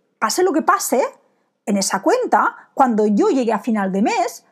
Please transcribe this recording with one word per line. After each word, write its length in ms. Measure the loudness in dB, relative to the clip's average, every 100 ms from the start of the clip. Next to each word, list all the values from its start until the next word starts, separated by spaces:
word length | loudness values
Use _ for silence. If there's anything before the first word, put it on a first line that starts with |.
| _ _
pase 240 | -4 0
lo 100 | 0
que 100 | 0
pase, 380 | 0 0 0 -2 -2 -6 _ _ _ _
en 120 | -6 -4
esa 240 | -2 -2
cuenta, 680 | 0 0 2 0 0 -4 -10
cuando 320 | 0 2 2 2
yo 220 | 2 2
llegue 240 | 0 0
a 60 | -2
final 320 | -2 -2 -2
de 100 | 0
mes, 420 | 0 0 -4 -6 -18